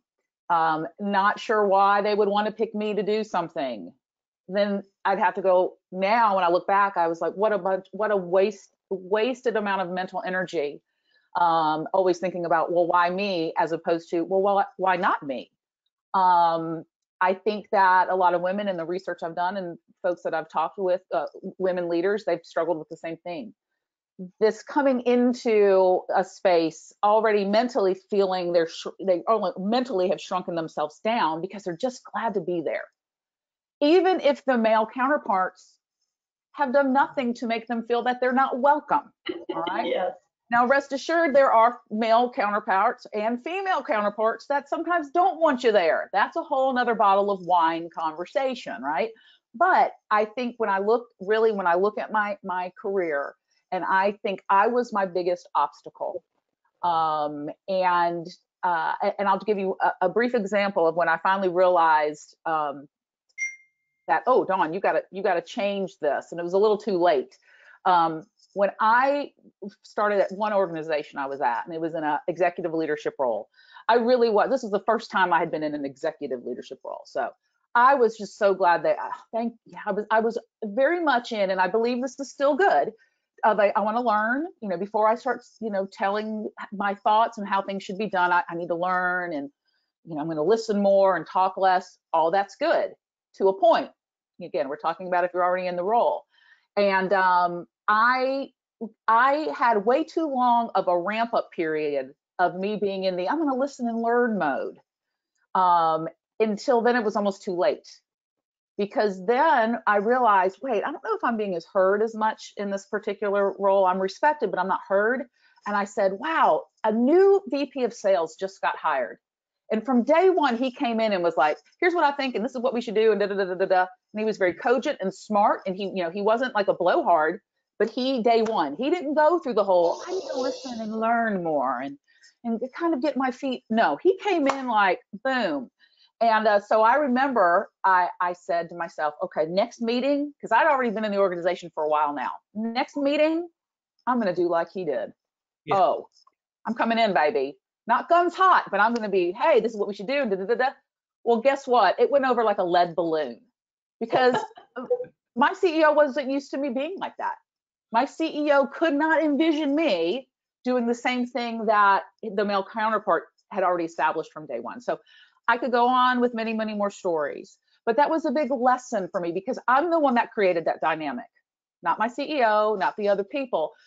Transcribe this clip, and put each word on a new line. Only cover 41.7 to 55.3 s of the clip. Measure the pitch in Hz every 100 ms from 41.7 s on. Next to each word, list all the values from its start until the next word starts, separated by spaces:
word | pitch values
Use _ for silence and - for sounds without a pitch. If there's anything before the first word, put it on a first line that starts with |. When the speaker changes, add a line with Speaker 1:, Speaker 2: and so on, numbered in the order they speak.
| 240 _
Speaker 1:
male | 214 226 226 247
counterparts | 247 208 208 208 190 214 - -
and | 214 214 240
female | 320 370 392 359
counterparts | 247 226 208 208 220 226 -
that | 277 -
sometimes | 320 320 349 294
don't | 349 370 311
want | 320 254
you | 240
there. | 208 170 123 -
That's | 190 240 -
a |
whole | - 277 262
nother | 254 240
bottle | 220 208 196 202
of | 196
wine | 170 175 160 165 170
conversation, | 170 160 156 175 285 269 247 - 131
right? | 131 165 220 - _ _ _ 226
But | 359 - - - _
I | 214 214
think | 233 247 233
when | 214
I | 196
look, | 202 240 240 _
really, | 190 214 226
when | 202 185
I |
look | 175 196 208
at | 156
my, | 220 208 202
my | 190 180 180 -
career, | 202 196 170 143 139 - _ _ _
and | 185
I | 170 190 196 208
think | 220 190 _
I | 196 220
was | 247 240
my | 214 196
biggest | 180 180